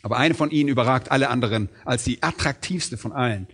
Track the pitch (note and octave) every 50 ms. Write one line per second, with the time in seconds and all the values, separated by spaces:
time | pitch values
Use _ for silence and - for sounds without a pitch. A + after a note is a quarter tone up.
0 | - G2+ A#2 A#2+ C3+ E3 D#3+ - D3+ D3 D#3 D3+ D3 C#3 C3+ B2+ A#2+ B2 C3 B2+
1 | B2+ - C#3+ C3+ C3+ C3 B2+ B2+ A#2+ A2 A2 A2 G#2+ G2 - - - D#3+ B2+ A#2
2 | - - A#2+ - - D#3+ - - - D#3 C3+ - - - F#3 F3+ - - - G#2
3 | - A2+ A#2 C#3 B2+ B2 G#2+ G2 F#2 -